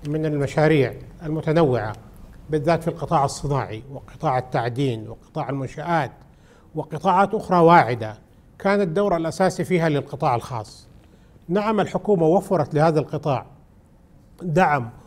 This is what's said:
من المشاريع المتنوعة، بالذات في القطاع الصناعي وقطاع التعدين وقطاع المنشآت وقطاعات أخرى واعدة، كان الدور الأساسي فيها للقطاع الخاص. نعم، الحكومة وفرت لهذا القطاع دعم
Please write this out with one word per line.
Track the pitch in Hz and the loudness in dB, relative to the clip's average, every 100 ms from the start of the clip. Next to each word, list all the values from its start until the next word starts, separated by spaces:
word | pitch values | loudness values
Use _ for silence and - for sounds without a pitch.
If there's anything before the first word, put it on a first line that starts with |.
| 147 | -6
من | 156 156 | -4 -2
المشاريع | 147 139 160 156 156 120 104 - - 156 | -2 -2 2 4 4 2 -4 -16 -14 -8
المتنوعة، | 156 156 156 151 120 107 - - - - - - | -4 0 2 2 2 -4 -8 -16 -20 -20 -20 -6
بالذات | 151 147 165 | -2 0 0
في | 165 | -2
القطاع | 156 - 160 139 | -6 -2 0 0
الصناعي | - 139 139 95 110 131 | -2 -4 -4 -4 -8 -14
وقطاع | 135 - - 151 127 | -16 -18 -6 -2 -2
التعدين | 127 139 120 120 139 113 107 | -2 -4 -2 -2 -2 -4 -10
وقطاع | 113 - 160 127 | -16 -12 -8 -6
المنشآت | 139 131 - 170 165 123 - - - - - - 156 | -6 -8 -8 -2 -2 -2 -8 -20 -20 -20 -20 -12 -10
وقطاعات | - 156 190 185 202 | -8 -4 2 4 2
أخرى | 214 - 180 | 0 0 4
واعدة، | 165 170 117 120 107 104 - _ - - | 8 8 6 0 -6 -12 -20 _ -20 -4
كان | 196 202 | 0 0
الدور | 185 165 208 165 | 0 0 0 0
الأساسي | 165 151 185 185 | -2 0 0 0
فيها | 151 180 165 | 0 0 2
للقطاع | 143 131 127 156 120 | 0 -2 -4 0 0
الخاص. | - 120 107 - - - - - - - - | -2 -8 -10 -16 -20 -20 -20 -20 -20 -18 -4
نعم، | 190 208 214 | -2 0 0
الحكومة | - 180 - 190 160 | 0 -2 0 2 4
وفرت | 190 196 175 139 147 | 4 2 0 0 2
لهذا | 165 151 | 2 2
القطاع | 131 151 151 120 - - - - _ - _ - - - | -2 -4 -4 -4 -6 -18 -20 -20 _ -20 _ -20 -20 -12
دعم | 175 156 175 143 113 - | -2 2 2 2 -2 -12